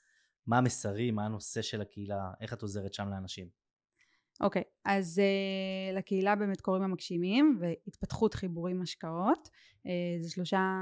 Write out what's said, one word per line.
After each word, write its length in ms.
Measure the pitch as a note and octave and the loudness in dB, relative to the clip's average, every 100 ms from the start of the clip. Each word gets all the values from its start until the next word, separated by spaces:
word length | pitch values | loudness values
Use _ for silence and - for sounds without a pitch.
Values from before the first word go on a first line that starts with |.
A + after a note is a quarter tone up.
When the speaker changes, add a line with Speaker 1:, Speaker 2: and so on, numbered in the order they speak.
| _ _ _ _ - | _ _ _ _ 2
Speaker 1:
מה 120 | A#2+ | 4
המסרים, 560 | B2+ - G#2+ G2+ A#2+ | 4 2 -2 0 0
מה 120 | G#2+ G#2+ | 0 -2
הנושא 360 | G#2+ - A#2 | -4 -6 -4
של 180 | G#2+ G#2+ | -4 -4
הקהילה, 500 | G2+ - G2+ G2+ F#2+ F#2+ | -6 -8 -6 -6 -6 -8
איך 120 | G#2+ | -10
את 100 | A#2 | -6
עוזרת 320 | G#2+ G2+ G2 | -6 -4 -6
שם 140 | - G2+ | -6 -4
לאנשים? 540 | G2 F#2 - F2+ _ _ _ _ _ _ _ _ - | -4 -6 -10 -14 _ _ _ _ _ _ _ _ -2
Speaker 2:
אוקיי, 220 | G3+ F#3+ - _ | 0 0 -4 _
אז, 340 | G3 G3 F3+ E3+ | 0 0 2 2
אה, 800 | G3 G3 G3 F#3+ F#3+ F#3+ F#3+ F#3+ | 4 4 0 -2 -2 -4 -4 -4
לקהילה 380 | - F#3+ G3 G#3 | 0 2 2 2
באמת 240 | G3+ F#3+ | 0 -2
קוראים 220 | - F#3+ | 0 0
המגשימים, 760 | F#3+ F3+ - F3 F3+ A3+ D4+ A3 | 0 -2 -4 -2 2 6 6 6
והתפתחות 720 | E3+ E3 - - - - A3 | 0 -4 -8 -10 -8 2 2
חיבורים 480 | - F#3+ E3+ F3 F#3 | 2 -4 -4 -2 -2
השקעות. 680 | F3+ - D#3+ E3 G3+ E4 - _ - _ - | -4 -6 -6 0 2 2 0 _ -20 _ -4
אה, 60 | F3+ F3 F3 | -2 -2 -2
זה 80 | E3 | -4
שלושה 300 | F#3 F3 F#3+ F#3+ F#3+ | -4 0 2 2 0